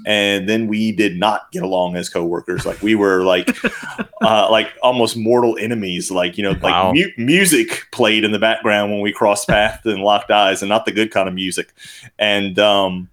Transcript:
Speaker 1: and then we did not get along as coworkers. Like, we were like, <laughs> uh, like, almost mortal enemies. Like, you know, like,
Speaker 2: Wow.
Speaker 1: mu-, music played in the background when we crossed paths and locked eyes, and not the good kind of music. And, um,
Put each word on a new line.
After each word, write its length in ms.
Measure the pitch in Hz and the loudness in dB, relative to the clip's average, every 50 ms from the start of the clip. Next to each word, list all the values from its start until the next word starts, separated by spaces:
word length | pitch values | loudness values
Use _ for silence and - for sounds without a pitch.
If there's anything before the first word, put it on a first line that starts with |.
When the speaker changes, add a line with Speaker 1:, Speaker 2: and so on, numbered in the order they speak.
| - | -4
Speaker 1:
and 420 | 104 107 104 101 101 101 101 95 104 | -2 0 2 2 2 0 0 0 0
then 160 | 110 113 113 | -2 -2 -2
we 260 | 107 107 107 110 110 | -2 -2 -2 -2 -2
did 260 | 104 107 107 98 87 87 | 0 0 0 0 0 0
not 320 | 101 107 104 - - - | 0 0 0 -2 -6 -10
get 100 | - 90 | -10 -8
along 340 | 90 95 95 90 90 90 87 | -6 -2 -2 0 -2 -2 -2
as 140 | 90 87 - | -6 -6 -6
coworkers. 560 | - 87 85 85 87 85 - - 90 85 - | -6 -4 -4 -4 -4 -6 -6 -6 -6 -6 -6
Like, 160 | 95 90 - | -6 -6 -2
we 140 | 101 107 110 | 0 2 2
were 260 | 104 101 98 92 92 92 | 4 4 4 2 4 4
like, 320 | 92 90 90 - - - - - 233 - - - - | 4 2 2 0 -2 -6 -4 -4 -6 -6 -8 -12 -12
<laughs> 320 | - - 214 - - - - | -10 -12 -12 -12 -6 -2 0
uh, 240 | 107 110 107 98 95 | 2 4 4 4 4
like, 200 | 113 110 107 - - - | 4 2 2 0 -4 -2
almost 340 | - 127 127 123 113 110 - | 0 0 2 2 0 0 -2
mortal 400 | 117 107 110 123 120 120 117 - - | -2 0 2 2 4 4 2 0 -2
enemies. 500 | 104 113 120 110 101 92 90 90 87 - | -4 -4 -4 -4 -4 -4 -4 -4 -6 -4
Like, 260 | 95 90 90 90 87 101 | -2 -2 -2 -2 -2 -4
you 40 | 101 | -4
know, 80 | 98 95 | -2 -2
like, 100 | - - | -2 0
Speaker 2:
Wow. 300 | 92 85 90 95 92 - | 0 2 2 2 2 2
Speaker 1:
mu-, 180 | - - - - | 2 0 -2 -4
music 640 | 117 117 131 165 190 196 180 151 117 113 - - - - - | -4 0 2 2 4 4 4 2 2 0 0 -4 -10 -12 -8
played 320 | - - 117 107 107 107 107 | -2 0 2 2 2 2 2
in 80 | 107 | 0
the 80 | 107 101 | 0 0
background 520 | 110 113 113 - - 110 104 104 104 104 | 0 0 0 0 0 0 2 2 0 -2
when 100 | 104 104 | -2 -4
we 100 | 101 104 | -4 -4
crossed 360 | 101 - 117 101 101 - - | -2 0 2 2 2 0 0
paths 380 | - 113 104 104 107 - - - | 0 2 2 2 0 -2 -4 -4
and 160 | 113 104 95 | -4 -2 0
locked 300 | 98 104 104 101 - - | 2 2 2 2 2 2
eyes, 320 | 107 104 101 95 95 90 98 | 2 4 4 2 2 0 -2
and 60 | 98 | 0
not 160 | 104 113 110 | 0 0 0
the 40 | 113 | -2
good 200 | - 104 110 110 | -2 -2 -2 0
kind 160 | - 101 95 | 0 -2 -2
of 80 | 95 92 | -2 -4
music. 360 | 92 95 90 85 92 - - _ - - - - - - - _ | -6 -6 -6 -6 -6 -8 -10 _ -20 -20 -20 -20 -20 -20 -12 _
And, 400 | - 107 104 101 101 98 98 90 | -2 0 0 2 0 0 -2 0
um, 520 | 104 104 104 101 101 98 95 92 90 90 - | 2 2 4 4 2 2 0 -2 -6 -10 -12